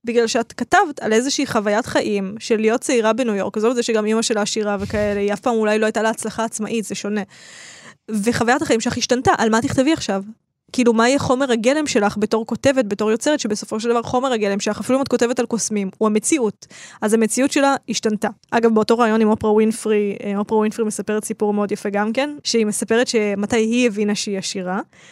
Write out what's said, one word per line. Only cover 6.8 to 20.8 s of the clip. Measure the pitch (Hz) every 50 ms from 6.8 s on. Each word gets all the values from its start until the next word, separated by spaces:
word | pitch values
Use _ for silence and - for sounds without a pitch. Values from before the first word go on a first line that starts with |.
| 196
זה | - 202
שונה. | - - 202 208 208 185 - - - - - - - - - - - - - - _ _ -
וחוויית | 220 208 196 233 240 - 240 226 254 302 330
החיים | - 247 226
שלך | - 247 - 247
השתנתה, | 214 - 247 247 262 392 359 -
על | 226 220
מה | 220 226
תכתבי | 240 - - 262 262 294 330
עכשיו? | - - - 196 196 196 214 226 _ _ _ _ _ _ _ -
כאילו, | 247 247 240 226
מה | 226 226 247
יהיה | 277 277
חומר | - - 262 254 277 262 233
הגלם | 233 202 247 285 311 302
שלך | 269 - 233 202 208 - 208
בתור | 208 214 - 226 226
כותבת, | - 233 - - 269 277 262 247
בתור | 202 208 - 214 214
יוצרת, | 214 226 - 294 302 -
שבסופו | - 220 208 - - - 220 220
של | 214 240
דבר | 233 233 226
חומר | - - 247 254 269 247
הגלם | 220 208 196 196 202
שלך, | - 214 208 -
אפילו | 208 - 254 269
אם | 277
את | -
כותבת | - 240 240 233 247 254
על | 240
קוסמים, | - 247 214 - - 214 208 196 185 - -
הוא | 220 214
המציאות. | 214 214 - - 330 302 240 208 - _ - - - - - - - - -
אז | 220 214
המציאות | 226 226 214 - 247 262 277 -
שלה | 302 269 277 277 262 - -
השתנתה. | 220 - - 233 214 202 - 202 208 - _ _
אגב, | - 233 233 233 226
באותו | 214 214 - 233 226
רעיון | 240 220 214 220
עם | 226 208
אופרה | 214 208 - 214 214
ווינפרי, | 220 220 220 220 - - 220 220 208 208 202 196 - -
אה, | 202 202
אופרה | 202 208 - 220 220
ווינפרי | 214 220 214 -